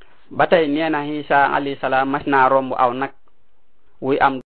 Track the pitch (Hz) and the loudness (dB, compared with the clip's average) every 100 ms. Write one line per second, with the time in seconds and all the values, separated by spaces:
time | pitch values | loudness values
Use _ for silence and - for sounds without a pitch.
0 | - - - 127 156 180 151 147 160 151 | -20 -20 -10 -2 2 4 2 0 -2 -2
1 | 147 151 143 143 139 143 139 139 131 131 | -4 -6 0 2 2 0 -4 -6 -2 0
2 | 135 143 147 135 131 135 131 - 123 127 | 0 -2 0 4 4 4 0 0 0 -2
3 | 135 - - - - - - - - - | -8 -10 -20 -20 -20 -20 -20 -20 -20 -10
4 | 131 143 135 131 | -4 0 0 0